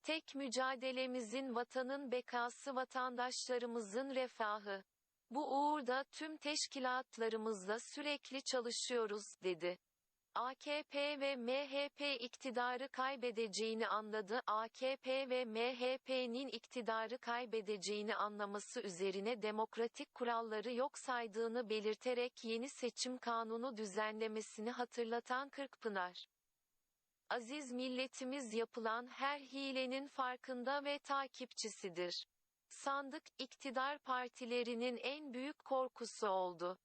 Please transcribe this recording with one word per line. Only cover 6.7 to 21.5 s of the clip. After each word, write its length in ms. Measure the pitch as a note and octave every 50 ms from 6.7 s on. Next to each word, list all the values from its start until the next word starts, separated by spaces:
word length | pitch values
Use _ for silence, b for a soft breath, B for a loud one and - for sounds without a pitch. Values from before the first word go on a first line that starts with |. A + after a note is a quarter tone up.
| - C#4 B3+ B3+ B3+ B3+ B3+ _ - A3+ A3+ A3+ A3 A3 G#3+ A3+ A3 G3 F#3 F#3+ G#3+ A#3+
sürekli 640 | - - - C#4+ C#4+ D4 D4 C#4 _ - C4 C4+
çalışıyoruz, 840 | - - - B3+ A#3 A#3+ A3+ - - - B3 A#3+ A3+ G#3 G3+ G#3+ G3+ - - _ -
dedi. 340 | F#3 F3+ D#3+ F3 F3+ F3+ - _ _ _ _ _ _ _ _ _ _ _
A 180 | G#3 A#3 B3+ C4
K 300 | _ - D4 D4 D4+ D4+
P 360 | _ - C#4+ C#4+ D4 D4 C#4
ve 160 | C4+ C#4 C#4
M 360 | B3+ A#3 A#3 B3+ C4+ C#4+ C4+
H 180 | C4+ C#4 C#4+ C#4+
P 280 | _ - C#4+ C#4+ C#4
iktidarı 680 | A#3+ A3+ B3 - - - C4+ A3 B3 B3 B3 B3 B3 C4
kaybedeceğini 1000 | C4+ - - C4 C4+ C#4 B3+ A#3 B3 A3 A3 A#3 G#3+ F#3 F#3+ A3 A3+ A3 A3 A3+
anladı. 540 | G3 F#3+ G#3+ A3 G#3+ G#3 A3 G#3 F#3 A3 B3+ -
A 200 | - G#3+ G#3+ A3+
K 280 | A3 _ - B3+ C4 C4+
P 340 | - - B3+ C4 C4+ C#4 B3+
ve 160 | B3+ B3+ B3+
M 340 | A3+ G#3+ A3+ A#3 B3 C4 A#3+
H 180 | B3 B3+ C4
P'nin 500 | C4 _ - C4 B3+ B3+ A#3+ A#3 B3+ C#4
iktidarı 680 | B3+ A3 A#3 - - - B3+ A3 A3 A3 A3 A3 G#3+ A#3
kaybedeceğini 1000 | B3+ - A#3+ A#3 A#3+ B3+ A3+ G3+ A3+ G3+ F#3+ G#3+ G3 F3 F#3+ G#3 G#3 G#3 G#3+ G#3
anlaması 680 | - G3 G#3+ G#3 G3+ G3+ G3+ G3+ G#3 G3 - - G3+
üzerine 600 | F#3 G3+ F3 E3 F#3+ G3 F#3 G3 G3 A3 B3+ A3
demokratik 720 | G3+ G#3+ G#3 G#3+ A3 - - A3 A#3 A#3 _ - C#4+ _ _
kuralları 600 | - B3 A#3+ A#3 A3+ A3+ A3+ A3 G#3+ G3+ A#3+ B3
yok 240 | A#3 C4 C#4+ -
saydığını 720 | - - - B3+ A#3+ A#3 A3 F#3+ A3 A3+ A#3